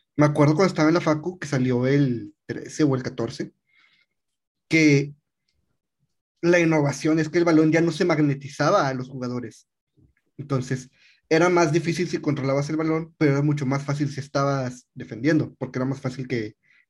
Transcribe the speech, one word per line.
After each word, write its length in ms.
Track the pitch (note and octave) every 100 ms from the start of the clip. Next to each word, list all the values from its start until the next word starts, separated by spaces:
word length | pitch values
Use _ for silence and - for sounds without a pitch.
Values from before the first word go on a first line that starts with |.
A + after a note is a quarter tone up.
| _ -
Me 120 | D3+
acuerdo 260 | D3 D3+
cuando 140 | D#3 F#3+
estaba 200 | - D#3
en 40 |
la 80 | E3+
FACU 380 | E3 D3+ D#3+ F#3
que 80 | D3+
salió 400 | C3+ B2+ B2 B2+
el 480 | C#3+ C#3 A#2 G#2 - -
trece 380 | - - -
o 120 | D3+ C3
el 60 |
catorce, 520 | B2 - A#2 - - _ _ _ _ _ _ _ _ _ _ _ -
que 460 | D#3+ D#3 C#3+ C#3+ - _ _ _ _ _ _ _ _ _ _ _ _
la 180 | E3+ F3
innovación 580 | E3 D#3 C#3+ C3 D#3 D#3+
es 120 | D#3
que 100 | F3
el 60 | E3+
balón 260 | D#3 D#3+
ya 100 | E3
no 100 | E3+
se 140 | D#3 F3
magnetizaba 840 | D3+ D3+ C#3 - - D3+ G3 C#3
a 60 |
los 160 | C3 B2+
jugadores. 580 | C#3 B2 B2 A2+ - _ _ _ _ _ _ _ -
Entonces, 520 | D3 C3+ - B2+ - _ _ _ -
era 200 | D#3+ F3
más 220 | F3 E3
difícil 360 | E3 E3+ E3 F3
si 100 | E3
controlabas 500 | D3+ B2+ C3+ C#3 D3
el 60 | D#3
balón, 360 | D#3+ D#3+ D#3+ -
pero 140 | D3+
era 80 | C#3
mucho 220 | D3 D3 C3
más 160 | C#3
fácil 260 | C#3+ C#3+ C#3
si 80 | B2+
estabas 680 | - C#3 C#3 C#3 B2+ B2 -
defendiendo, 600 | - - G#2+ C#3 D#3+ A#2+ -
porque 220 | A#2 B2+
era 60 | C3
más 160 | C3+
fácil 260 | C3 - B2
que 280 | A#2+ G#2+ - _ _